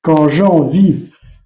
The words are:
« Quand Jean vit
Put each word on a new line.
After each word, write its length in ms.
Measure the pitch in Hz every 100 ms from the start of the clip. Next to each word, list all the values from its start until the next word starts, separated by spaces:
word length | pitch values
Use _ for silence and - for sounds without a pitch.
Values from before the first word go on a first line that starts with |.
« 0 |
Quand 260 | - 156 151
Jean 340 | 147 196 165
vit 480 | 135 175 196 - - _ - -